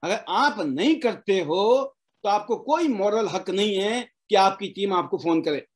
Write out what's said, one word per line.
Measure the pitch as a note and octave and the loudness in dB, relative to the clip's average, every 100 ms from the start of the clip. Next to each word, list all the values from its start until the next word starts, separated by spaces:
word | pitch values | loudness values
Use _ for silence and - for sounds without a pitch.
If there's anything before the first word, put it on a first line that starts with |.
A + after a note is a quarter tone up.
अगर | E3 G3+ - | -2 -4 -2
आप | F#3 C#4+ G#3+ | 2 2 0
नहीं | D#3+ C3+ A3+ D#4+ | -4 0 2 2
करते | A#3+ F#3 - F#3+ | 0 -4 -2 -2
हो | D#3 F3 G#3 B3+ C4+ _ _ _ | 0 0 4 2 0 _ _ _
तो | G#3 | -2
आपको | G#3 G#3 A#3 | -2 0 -6
कोई | - D#4+ E4 | 0 0 0
moral | A3 G3+ G#3+ G#3 | 0 0 0 -2
हक | E3+ F#3 | -4 -4
नहीं | F#3 G#3+ F#3+ | -2 0 0
है | G3+ A#3 A#3+ _ _ | -2 -2 -6 _ _
कि | |
आपकी | G3+ G3 F#3+ G3 | 4 4 2 -10
टीम | F#3+ G3+ | -4 -2
आपको | F#3 F3 F3+ | 0 -2 -4
फोन | E3 E3 | 0 0
करे। | D#3+ C#3+ - | 0 -4 -6